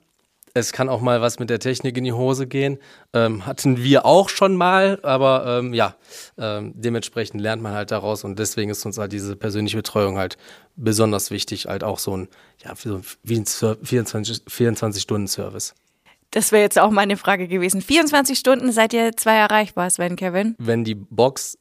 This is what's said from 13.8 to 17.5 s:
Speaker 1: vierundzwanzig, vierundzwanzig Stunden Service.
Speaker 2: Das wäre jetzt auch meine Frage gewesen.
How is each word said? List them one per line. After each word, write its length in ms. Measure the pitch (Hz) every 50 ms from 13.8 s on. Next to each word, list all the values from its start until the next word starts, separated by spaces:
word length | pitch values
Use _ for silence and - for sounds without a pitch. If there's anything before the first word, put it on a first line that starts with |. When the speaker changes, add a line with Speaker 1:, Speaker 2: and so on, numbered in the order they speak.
| -
Speaker 1:
vierundzwanzig, 580 | - 123 120 110 - - 107 104 110 113 - -
vierundzwanzig 560 | - - - 120 117 110 - 117 107 101 98 -
Stunden 240 | - 113 101 101
Service. 480 | 98 - - 98 98 95 92 - - - _ _ _ _ _ _ _ _ _ _ _ -
Speaker 2:
Das 200 | 220 - - 214
wäre 100 | 208 208
jetzt 160 | 196 - 185
auch 120 | 175 214
meine 260 | 214 196 202 196 202
Frage 320 | 190 - 185 202 180 185
gewesen. 320 | 170